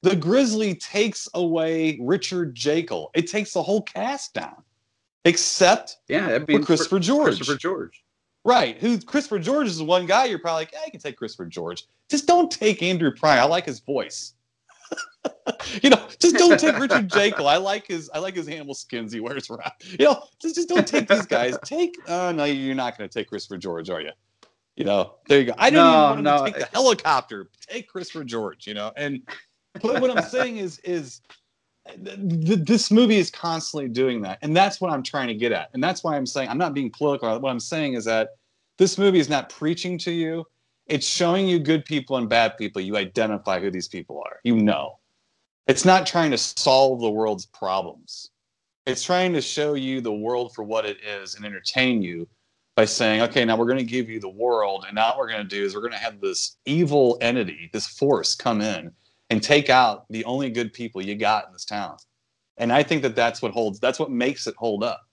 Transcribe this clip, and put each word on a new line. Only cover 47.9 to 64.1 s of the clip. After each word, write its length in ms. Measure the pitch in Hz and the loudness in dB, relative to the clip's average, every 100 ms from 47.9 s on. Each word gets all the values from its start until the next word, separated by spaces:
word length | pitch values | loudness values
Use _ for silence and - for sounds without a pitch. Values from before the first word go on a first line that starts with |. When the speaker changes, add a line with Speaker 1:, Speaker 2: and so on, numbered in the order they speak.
| - - - - _ _ _ _ _ - | -12 -20 -20 -20 _ _ _ _ _ -6
Speaker 1:
It's 160 | 127 | -6
trying 300 | - 180 185 | 0 0 2
to 80 | 165 | 0
show 340 | 127 - 151 | -2 -4 -2
you 260 | 143 131 131 | -2 -4 -4
the 120 | 117 | -4
world 420 | 104 107 123 120 | -4 -4 -4 -4
for 80 | - | -8
what 240 | 104 110 107 | -4 -4 -4
it 120 | 101 | -8
is 300 | 107 101 95 | -10 -12 -12
and 100 | 107 | -14
entertain 580 | 104 98 - - 127 117 | -12 -10 -6 0 0 0
you 260 | 90 85 85 _ _ _ _ - | -2 -6 -12 _ _ _ _ 0
by 80 | |
saying, 380 | 107 - 113 107 | 2 2 0 2
"Okay, 220 | 117 135 | 2 2
now 120 | 117 113 | 2 2
we're 100 | 117 | 2
gonna 160 | 131 | 0
give 260 | 120 127 113 | -2 -4 -6
you 120 | 110 | -8
the 80 | 98 | -12
world, 560 | 95 120 117 101 95 95 | -4 0 0 0 -4 -6
and 80 | |
now 140 | 104 113 | 0 0
what 100 | 135 | 0
we're 100 | 120 | -4
gonna 100 | 110 | -4
do 220 | 101 101 | -6 -4
is 100 | 101 | -4
we're 60 | 98 | -4
gonna 160 | 117 110 | -8 -6
have 240 | 113 104 | -8 -6
this 360 | 98 90 - _ - | -6 -4 -6 _ -4
evil 520 | 151 170 143 127 120 | 0 2 4 4 4
entity, 480 | 120 123 95 78 82 | 0 0 -2 -8 -10
this 120 | 107 - | -8 -8
force 480 | - 139 131 - - | -2 2 2 0 -2
come 240 | 127 107 | -2 0
in 320 | 107 92 80 _ _ _ _ | -2 -4 -10 _ _ _ _
and 120 | 110 | -2
take 260 | - 147 143 | 4 4 6
out 360 | 127 123 101 _ | 4 4 0 _
the 160 | 110 | -10
only 260 | 113 131 139 | -6 -4 -4
good 220 | 117 113 | -4 -6
people 300 | - 117 98 | -8 -12 -8
you 140 | 95 104 | -8 -2
got 320 | 107 107 - | 0 0 -2
in 40 | |
this 120 | - | -16
town." 320 | - 104 90 71 _ _ _ _ _ _ | -10 -8 -8 -12 _ _ _ _ _ _
And 140 | 117 | 2
I 120 | 135 | 2
think 180 | 147 160 | 2 0
that 140 | 131 113 | 0 0
that's 260 | 117 117 | 0 0
what 80 | 117 | -6
holds, 300 | 110 113 98 | -2 -4 -2
that's 180 | 123 131 | -2 -2
what 140 | 151 | -4